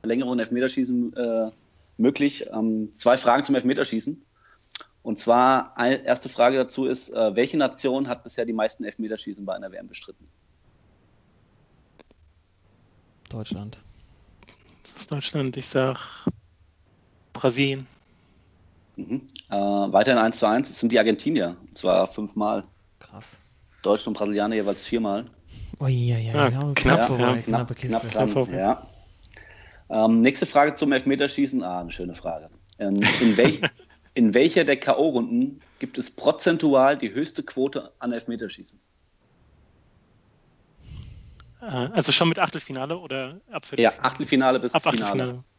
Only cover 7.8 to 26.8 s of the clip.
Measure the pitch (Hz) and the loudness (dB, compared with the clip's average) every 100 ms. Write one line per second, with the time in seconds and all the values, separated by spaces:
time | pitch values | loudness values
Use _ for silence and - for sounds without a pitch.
7.8 | 135 131 139 123 - - 117 113 107 - | -2 -2 -2 -6 -10 -8 -4 -2 -2 -4
8.8 | 104 - 113 107 - 101 98 92 98 92 | -12 -8 -8 -8 -10 -12 -10 -10 -10 -16
9.8 | 98 - - - _ _ _ _ _ _ | -18 -18 -20 -20 _ _ _ _ _ _
10.8 | _ _ _ _ _ _ _ _ _ _ | _ _ _ _ _ _ _ _ _ _
11.8 | _ _ - _ _ _ _ _ _ _ | _ _ -20 _ _ _ _ _ _ _
12.8 | _ _ _ _ - 117 107 95 104 - | _ _ _ _ -14 -12 -8 -10 -10 -16
13.8 | - - - _ _ _ - _ _ _ | -20 -20 -20 _ _ _ -20 _ _ _
14.8 | - - - 147 - 156 135 127 - 139 | -20 -20 -10 -8 -4 -4 -4 -4 -4 0
15.8 | 131 127 - - - - _ _ _ _ | 0 -2 -10 -6 -6 -6 _ _ _ _
16.8 | _ _ _ _ _ - 135 120 139 135 | _ _ _ _ _ -2 -2 0 -2 -2
17.8 | 131 _ _ _ _ _ _ _ _ _ | -10 _ _ _ _ _ _ _ _ _
18.8 | _ - - 131 - - - 101 101 101 | _ -16 -8 -8 -10 -20 -6 -2 0 0
19.8 | 101 95 107 120 110 - 110 113 135 - | 2 4 6 4 4 2 2 2 -2 -2
20.8 | 117 117 107 104 147 151 87 87 - - | 2 4 4 2 0 -2 -2 -6 -16 -6
21.8 | 92 92 95 - 107 - 104 107 - _ | 2 2 2 -2 -8 -2 -2 -2 -8 _
22.8 | _ _ - 101 - - _ _ _ _ | _ _ -20 -20 -20 -20 _ _ _ _
23.8 | - 104 - 101 104 104 104 110 101 98 | 0 0 0 -4 -2 0 0 -2 -2 -4
24.8 | - 117 110 101 117 _ - - - - | -4 -2 -2 -4 -6 _ -20 -16 -14 -6
25.8 | 135 127 120 117 113 131 139 127 147 139 | -2 0 0 0 -2 2 2 2 -2 0